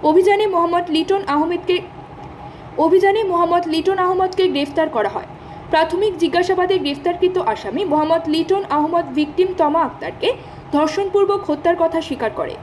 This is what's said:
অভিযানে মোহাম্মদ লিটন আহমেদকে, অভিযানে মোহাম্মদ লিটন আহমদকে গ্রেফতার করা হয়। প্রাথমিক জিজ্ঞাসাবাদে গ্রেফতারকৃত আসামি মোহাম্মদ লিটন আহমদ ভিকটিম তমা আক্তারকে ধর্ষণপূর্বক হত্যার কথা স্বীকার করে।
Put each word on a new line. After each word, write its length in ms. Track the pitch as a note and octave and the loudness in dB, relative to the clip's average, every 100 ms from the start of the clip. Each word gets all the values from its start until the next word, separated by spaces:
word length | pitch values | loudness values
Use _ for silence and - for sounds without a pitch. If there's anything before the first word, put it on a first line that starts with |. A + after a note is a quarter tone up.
| D#4 | 4
অভিযানে 360 | E4 F#4 G4+ G#4+ | 4 6 4 2
মোহাম্মদ 320 | F4+ E4+ F4 F4 D#4 | 2 2 0 0 -2
লিটন 260 | D#4+ G4 C4+ D4 | 0 -2 0 0
আহমেদকে, 400 | D#4+ F4 - F4+ - - - - - - - - - - D#4+ | 0 -2 -2 -2 -2 -16 -18 -16 -16 -16 -18 -18 -12 -2 4
অভিযানে 360 | F#4 G4 G#4 G4+ | 4 4 2 0
মোহাম্মদ 320 | E4+ E4+ F4 E4+ | 0 2 2 0
লিটন 240 | D#4+ D#4+ F#4+ F4+ | 0 0 2 2
আহমদকে 380 | F#4 F#4 F#4 F#4 | 2 0 2 0
গ্রেফতার 340 | C#4 C#4+ E4 D#4 A#3 | 2 -2 0 0 0
করা 160 | G#3 - | -2 -2
হয়। 140 | - - - - - | -10 -16 -16 -16 0
প্রাথমিক 420 | D#4 D#4+ F4 G#4+ F4 | 2 2 2 -2 0
জিজ্ঞাসাবাদে 540 | E4 F4 F4+ F#4 F4+ F#4+ | 0 2 2 2 2 2
গ্রেফতারকৃত 540 | C#4+ C#4 F4 E4+ F#4 F#4 - | 0 -2 -2 0 0 2 -2
আসামি 280 | - G#3 B3 G4 | -2 -4 -4 0
মোহাম্মদ 320 | D4+ D4+ E4 E4 | 2 2 0 2
লিটন 300 | D#4 E4 F#4+ G4 D4 | -2 0 0 0 0
আহমদ 280 | D4+ E4+ E4 C4 | 2 0 0 -2
ভিকটিম 320 | D4+ D#4+ F#4 F4+ | -2 0 0 2
তমা 220 | D4+ D#4+ D4+ | 2 2 0
আক্তারকে 420 | - E3+ - G4 C#5 - - - D4 | -4 -10 -4 -2 -4 -8 -18 -4 0
ধর্ষণপূর্বক 680 | D4+ D#4 G4 G4+ G4 G4+ G4+ | 0 0 0 2 2 0 -2
হত্যার 300 | D4 E4+ E4+ | -2 0 2
কথা 180 | E4 E4 D#4 | 0 0 -6
স্বীকার 240 | C4+ A3 G#3+ | -4 -6 -4
করে। 140 | D3+ - | -8 -8